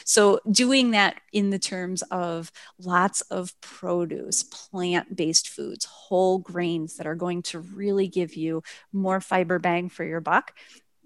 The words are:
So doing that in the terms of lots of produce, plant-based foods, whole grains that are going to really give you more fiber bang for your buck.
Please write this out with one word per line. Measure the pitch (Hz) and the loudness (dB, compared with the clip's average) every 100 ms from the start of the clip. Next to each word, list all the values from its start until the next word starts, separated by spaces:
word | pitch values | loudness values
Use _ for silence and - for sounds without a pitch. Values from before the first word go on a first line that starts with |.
So | - 220 202 - 220 | 2 6 6 6 4
doing | 202 247 269 247 | 4 6 4 4
that | 208 196 - _ | 4 2 0 _
in | 208 202 | 0 0
the | 190 | 0
terms | - 185 180 185 - | -4 -6 -6 -6 -6
of | 185 175 165 165 - - _ | -4 -4 -6 -10 -16 -20 _
lots | 180 180 190 - | 0 2 2 0
of | - 190 180 - | -4 -6 -6 -12
produce, | - - 180 175 165 - - - | -20 -10 -2 -2 -2 -6 -4 -4
plant-based | - - - 185 180 175 - 180 160 160 - | -4 -14 -12 -4 0 0 -2 -4 2 2 0
foods, | - 143 - - | -10 -10 -8 -12
whole | - - 185 185 185 | -12 -2 2 4 2
grains | 175 175 170 170 156 - | -2 -4 -2 -2 -6 -8
that | 156 | -8
are | 165 | -6
going | 180 175 | -4 -4
to | - 165 | -6 -10
really | 180 196 202 196 190 | -14 -6 -2 0 0
give | 185 160 156 | -2 -4 -4
you | 160 160 - - - | -4 -4 -8 -20 -8
more | 196 190 190 | -4 0 -2
fiber | - 185 175 180 | 0 0 2 0
bang | 175 175 180 | 0 0 -2
for | - | -8
your | 165 165 | -6 -4
buck. | 160 196 - - - - _ _ | 2 0 0 -20 -20 -20 _ _